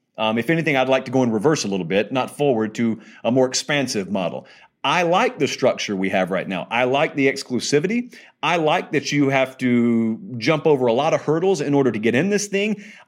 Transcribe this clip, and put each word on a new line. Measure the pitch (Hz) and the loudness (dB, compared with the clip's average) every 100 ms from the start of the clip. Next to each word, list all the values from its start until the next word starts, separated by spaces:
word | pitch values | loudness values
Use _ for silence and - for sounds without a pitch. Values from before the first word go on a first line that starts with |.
| _ - | _ -4
Um, | 110 113 | -2 0
if | 117 | 0
anything, | 165 160 139 | 0 2 2
I'd | 131 | 2
like | 131 - | 2 2
to | |
go | 131 | 0
in | 127 | 2
reverse | 110 123 156 | 2 2 0
a | 104 | -2
little | 98 82 | -4 0
bit, | 95 107 | 0 0
not | 131 117 | -2 -4
forward, | - 147 113 110 107 | -2 0 2 -2 -2
to | 117 110 - - | -2 -2 -10 -6
a | 117 | 0
more | 131 127 | 2 2
expansive | 131 - 147 127 107 90 | 0 -2 -2 -2 -4 -4
model. | 98 87 65 - - - _ | -2 -2 -6 -12 -20 -20 _
I | 135 165 | 0 0
like | 170 185 247 254 | 2 2 2 0
the | 131 | -4
structure | - 123 - - 98 | 0 0 0 -4 -4
we | 95 | 0
have | 98 90 | 0 0
right | 92 85 | -2 -4
now. | 92 69 | -6 -4
I | 117 | -2
like | 127 139 160 - | 0 2 0 0
the | 139 | 0
exclusivity. | 131 - 120 - 147 185 233 247 - - _ | 0 -4 -6 0 0 0 -4 -6 -14 -20 _
I | 147 175 | -2 0
like | 156 175 - | 2 0 0
that | 151 - | -4 -2
you | 143 139 | 0 2
have | 135 131 - | 2 0 -2
to | 127 120 117 117 113 113 - 123 | 0 2 4 2 0 -4 -8 -4
jump | 113 156 160 | -2 0 2
over | 143 127 | 2 2
a | |
lot | 117 151 156 | 2 0 0
of | |
hurdles | - 160 185 180 | 0 0 0 0
in | 143 | 0
order | 143 131 | 2 2
to | 107 | 0
get | 110 | 0
in | 120 190 | 0 0
this | 202 202 | -2 -2
thing. | 196 208 208 - - | -2 -2 -4 -8 -20